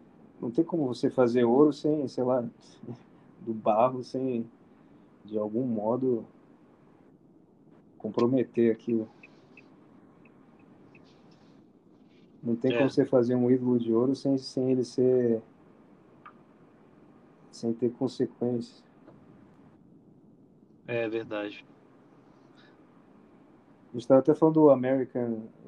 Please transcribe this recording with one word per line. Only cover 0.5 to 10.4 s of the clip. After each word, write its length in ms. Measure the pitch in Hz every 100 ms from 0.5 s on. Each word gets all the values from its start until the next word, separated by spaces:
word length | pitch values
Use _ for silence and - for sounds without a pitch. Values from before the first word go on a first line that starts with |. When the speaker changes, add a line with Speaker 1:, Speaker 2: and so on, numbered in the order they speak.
Speaker 1:
tem 120 | 117
como 240 | 165 170 131
você 220 | 120 123
fazer 340 | 123 123 123 120
ouro 260 | 131 151
sem, 360 | 143 151 151 127
sei 160 | -
lá, 180 | 123 127 117 - - - -
<laughs> 520 | 120 - - - -
do 140 | 117
barro, 500 | 110 113 107 127 127
sem, 460 | 120 131 131 117 113 - - - - - - _
de 140 | - 107
algum 280 | 107 110 131
modo, 600 | 113 107 127 131 117 - - _ - - _ _ _ - _ _ _ _ _ - - _ -
comprometer 760 | 110 104 117 131 113 - 117
aquilo. 340 | 107 - 113 110 - - - - - - - - - - - - -